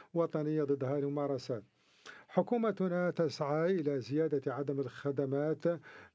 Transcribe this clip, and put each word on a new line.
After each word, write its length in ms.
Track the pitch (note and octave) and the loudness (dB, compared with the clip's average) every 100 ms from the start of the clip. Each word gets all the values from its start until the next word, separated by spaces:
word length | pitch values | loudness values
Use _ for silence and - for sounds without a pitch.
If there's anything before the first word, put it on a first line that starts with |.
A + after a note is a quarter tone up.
| - | -4
وطنية 480 | E3 E3 D#3+ D3+ D#3 | 0 0 0 0 2
ضد 200 | C#3+ C#3 | 2 2
هذه 140 | C3 C#3+ | 0 0
الممارسات. 640 | C#3+ C#3+ C#3+ C3+ - A#2+ - _ _ _ - - - | 0 0 0 -2 -4 -6 -8 _ _ _ -20 -20 -2
حكومتنا 840 | - F#3 A#3+ A3+ G3 F#3 F3 F3+ | 0 2 2 2 0 0 2 0
تسعى 720 | D#3+ D#3+ - D3 D3+ E3 F#3+ | 2 0 0 0 2 2 2
إلى 200 | D3 C#3 | 0 -2
زيادة 540 | A#2 C#3+ D#3+ C#3+ C#3 | 0 0 2 0 0
عدد 240 | B2 C#3+ C#3 | -2 -2 -2
الخدمات، 880 | B2+ - C#3+ C#3 C#3 C#3 D3+ D#3 E3+ E3+ - - - | -4 -4 -2 0 0 0 0 0 0 0 -4 -20 -18